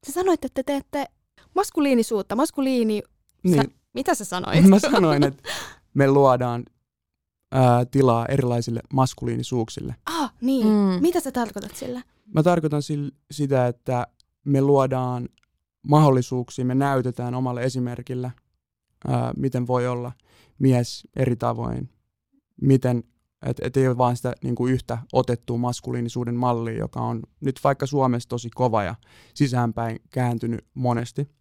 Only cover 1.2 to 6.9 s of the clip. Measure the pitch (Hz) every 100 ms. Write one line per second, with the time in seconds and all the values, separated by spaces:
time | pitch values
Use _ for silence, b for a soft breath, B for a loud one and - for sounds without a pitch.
1.2 | _ _ b 359 403 - 285 247 226 214
2.2 | 190 208 320 - 262 254 226 208 - _
3.2 | _ _ 180 160 - _ _ 240 277 330
4.2 | 202 180 - 107 190 196 294 294 170 147
5.2 | 143 139 B B B B _ 135 139 139
6.2 | 139 123 123 120 - _ _